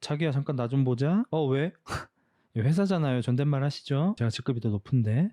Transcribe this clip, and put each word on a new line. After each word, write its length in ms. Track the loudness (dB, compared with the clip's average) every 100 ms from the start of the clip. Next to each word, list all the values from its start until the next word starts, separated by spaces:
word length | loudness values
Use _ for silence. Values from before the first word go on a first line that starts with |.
자기야, 300 | -6 -2 0
잠깐 240 | -2 -2 -2
나 100 | 0
좀 160 | 2
보자." 400 | 2 2 2 2 0
"어, 140 | 0 0
왜?" 260 | 0 -2 -6 -12
<laughs> 260 | -12 -12 _ _ _ _ -2
"회사잖아요. 680 | 0 2 2 2 2 0
존댓말 420 | 0 0 2 0
하시죠. 520 | 0 -4 -4 0 0 0
제가 120 | -2
직급이 300 | -2 -4 -2
더 80 | -2
높은데. 600 | -2 0 0 2 2 0